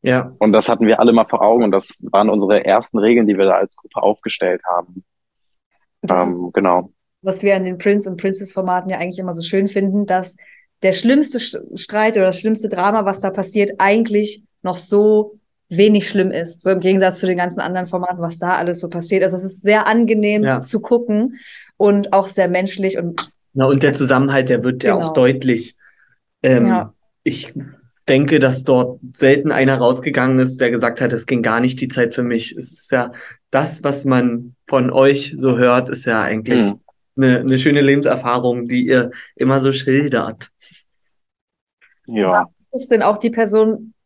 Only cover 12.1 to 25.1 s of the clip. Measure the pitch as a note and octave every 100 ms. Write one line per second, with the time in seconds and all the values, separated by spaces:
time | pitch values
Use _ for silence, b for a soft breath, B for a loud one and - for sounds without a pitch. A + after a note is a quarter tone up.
12.1 | A3 F#3 F#3 G#3+ A3 G#3+ F#3 F#3+ A3 G3+
13.1 | F#3+ G3 F#3+ F#3+ G#3+ G3+ - G3 G#3+ A3+
14.1 | G#3 G#3 - _ _ F#3 F3+ - G3+ G#3+
15.1 | G#3+ G#3+ - _ _ _ F3 G#3 G#3 -
16.1 | G3 F#3 - E3+ - F#3 F#3 F#3 G3 F#3
17.1 | F3+ F#3 F3+ F3+ F3 - F#3 F3 F3+ F3+
18.1 | F3+ E3+ E3+ F3+ F3+ F3 F3 E3+ E3+ E3+
19.1 | G3 F#3+ F3+ F#3+ - G3+ G#3+ G#3 A3+ A3+
20.1 | G#3+ G#3 G#3 C#3 B2+ - G#3+ - A#3+ A#3+
21.1 | G#3 B3+ B B B B _ G#3 G3+ G3+
22.1 | G3 F#3+ - F3+ F3+ F#3+ F#3+ F#3+ F#3+ F3
23.1 | E3+ - _ _ C3+ C3 C3+ C#3+ C#3+ C3
24.1 | C3 C#3 C#3 B2+ A#2+ A#2+ B2+ - F3+ E3